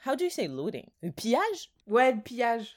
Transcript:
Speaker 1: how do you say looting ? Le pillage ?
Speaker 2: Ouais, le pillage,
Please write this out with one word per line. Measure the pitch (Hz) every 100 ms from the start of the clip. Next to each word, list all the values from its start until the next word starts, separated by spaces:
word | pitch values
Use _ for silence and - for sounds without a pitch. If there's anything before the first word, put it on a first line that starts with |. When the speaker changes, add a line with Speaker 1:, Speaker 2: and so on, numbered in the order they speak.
| 262
Speaker 1:
how | 277
do | 359
you |
say | - 175
looting ? | 131 165 131 - -
Le | 170
pillage ? | - 220 262 427 381 - _ -
Speaker 2:
Ouais, | 220 254
le | 220
pillage, | - 240 240 233 208